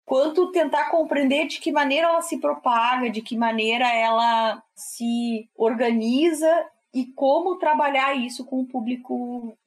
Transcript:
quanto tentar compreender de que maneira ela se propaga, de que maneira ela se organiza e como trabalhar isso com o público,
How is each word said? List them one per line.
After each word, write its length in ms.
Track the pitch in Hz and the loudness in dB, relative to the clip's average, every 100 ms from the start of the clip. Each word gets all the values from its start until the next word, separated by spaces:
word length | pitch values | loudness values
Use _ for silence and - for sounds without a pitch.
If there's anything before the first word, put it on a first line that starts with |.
| - | -2
quanto 460 | 262 302 311 359 | 0 2 2 2
tentar 400 | 349 302 285 302 | 2 0 0 2
compreender 560 | 330 311 285 269 285 320 | 0 0 0 2 2 0
de 120 | - | -4
que 120 | 330 | -2
maneira 380 | 294 285 277 330 | 0 2 2 2
ela 120 | 330 | 2
se 160 | 330 285 | -2 -4
propaga, 720 | 294 294 262 233 240 254 247 | -2 -2 0 2 2 0 -2
de 140 | 214 | -4
que 120 | 220 226 | -6 -2
maneira 560 | 233 226 220 233 247 | -2 0 0 0 2
ela 720 | 233 226 226 233 226 226 214 - - | 2 2 2 4 2 0 -2 -10 -18
se 720 | - - 233 233 233 226 220 - | -16 -6 -4 -2 -2 -4 -8 -2
organiza 1120 | 226 233 240 233 226 254 339 302 320 339 320 - _ | 0 2 0 2 2 2 2 2 2 2 0 -10 _
e 140 | 262 247 | -8 -6
como 480 | - 269 302 359 370 | -2 2 2 2 0
trabalhar 580 | 311 302 285 269 269 | 0 2 2 0 0
isso 320 | 277 247 - 254 | -2 -4 -8 -6
com 160 | 262 | -6
o 60 | 254 | -4
público, 880 | 226 226 247 247 247 247 247 233 220 | -6 -6 -6 -6 -6 -6 -10 -12 -14